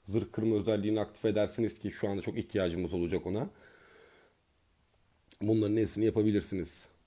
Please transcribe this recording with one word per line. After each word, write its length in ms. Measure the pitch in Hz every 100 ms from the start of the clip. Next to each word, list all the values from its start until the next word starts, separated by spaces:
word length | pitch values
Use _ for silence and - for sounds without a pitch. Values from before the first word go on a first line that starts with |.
zırh 280 | - 110 98
kırma 240 | - 110 107
özelliğini 440 | 104 104 104 107
aktif 240 | 101 -
edersiniz 540 | 110 104 104 - 107 -
ki 120 | 101
şu 180 | - 104
anda 140 | 98
çok 160 | 107 104
ihtiyacımız 560 | - 104 90 85 87
olacak 320 | 90 85 87 90
ona. 240 | 104 196 - - - - - - - _ _ _ _ _ _ _ _ _ _ - -
Bunların 340 | 104 110 104 110
hepsini 280 | 104 104
yapabilirsiniz. 840 | 110 110 107 101 - 95 82 - - _